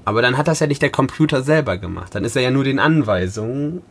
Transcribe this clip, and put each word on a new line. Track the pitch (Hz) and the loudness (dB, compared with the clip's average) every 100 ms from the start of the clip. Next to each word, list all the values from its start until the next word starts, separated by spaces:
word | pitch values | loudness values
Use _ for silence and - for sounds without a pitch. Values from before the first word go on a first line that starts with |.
Aber | - 107 | 0 2
dann | 123 131 | 2 2
hat | 151 | 0
das | 156 | 0
ja | 151 | 0
nicht | 143 | 0
der | 139 | 0
Computer | - 135 - 156 139 | 0 -2 0 0 2
selber | 135 156 131 90 | 2 2 2 -4
gemacht. | 90 90 90 104 | -6 -10 -8 -6
Dann | 117 | -4
ist | 131 | 0
er | |
ja | 127 | 0
nur | 135 | 2
den | 135 135 | 0 2
Anweisungen | 139 160 110 95 92 104 110 135 147 175 - | 2 2 2 0 -2 -4 -6 -4 -6 -8 -4